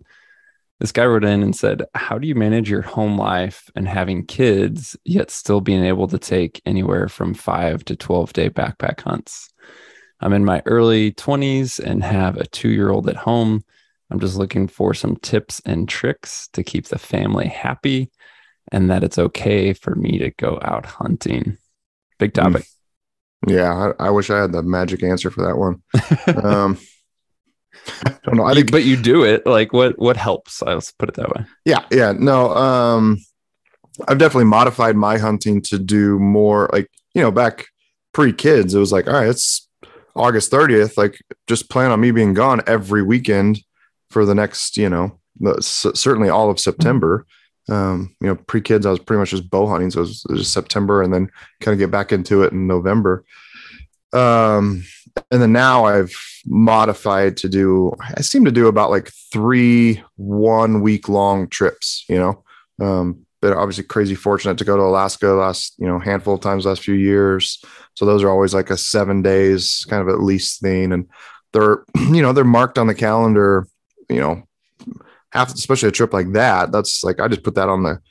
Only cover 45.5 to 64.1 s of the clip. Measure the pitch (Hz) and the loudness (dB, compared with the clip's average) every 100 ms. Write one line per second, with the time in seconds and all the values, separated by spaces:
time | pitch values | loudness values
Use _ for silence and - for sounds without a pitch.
45.5 | - - - - - 131 113 98 87 107 | -2 -4 -4 -4 -2 0 2 2 2 2
46.5 | 92 - - 160 131 82 104 - _ _ | 0 -4 0 0 2 0 -2 -6 _ _
47.5 | _ - 104 95 90 92 - 98 92 - | _ -6 -4 -2 -4 -8 -6 -4 -4 -4
48.5 | 113 101 107 101 90 - 107 98 95 90 | -6 0 2 2 -2 0 -2 0 -4 -2
49.5 | 98 104 85 90 82 85 - - - - | 0 0 0 -2 -4 -6 -8 -6 -6 -4
50.5 | 101 - 104 101 101 92 90 92 - - | -6 -4 -4 0 2 2 0 -4 -8 -20
51.5 | _ 107 101 95 101 98 101 90 101 95 | _ -2 0 0 -2 -2 -4 2 2 2
52.5 | 92 92 90 95 110 101 90 - - - | 0 -2 0 0 0 0 -2 -8 -20 -20
53.5 | - - - - _ _ 123 123 117 110 | -20 -20 -20 -20 _ _ 0 2 4 2
54.5 | 107 101 95 90 - _ - - 127 113 | 2 0 -4 -10 -20 _ -16 -2 2 4
55.5 | 120 131 127 107 104 92 - - - - | 4 4 4 4 2 0 -8 -18 -18 -2
56.5 | 107 113 110 107 101 107 98 98 92 95 | 2 4 4 2 -2 -2 0 0 -2 -4
57.5 | 98 95 92 90 - 120 - - 277 185 | 0 2 2 0 -4 -10 -8 -2 2 4
58.5 | 120 117 107 78 98 - - - 110 113 | 6 4 4 2 0 -4 -16 -10 -2 0
59.5 | 123 120 120 117 101 - - 98 101 110 | 4 4 4 4 0 -8 -14 -6 0 2
60.5 | 110 113 107 107 104 - 101 101 98 90 | 4 2 2 0 0 0 0 2 0 -4
61.5 | - 95 - - - - 90 90 101 _ | -2 -2 -2 -10 -10 -4 -2 -2 -4 _
62.5 | _ _ - 101 92 87 87 _ _ 101 | _ _ -6 -4 -2 -4 -6 _ _ -2
63.5 | 90 101 95 - 110 101 | 0 -2 -6 -6 -2 -2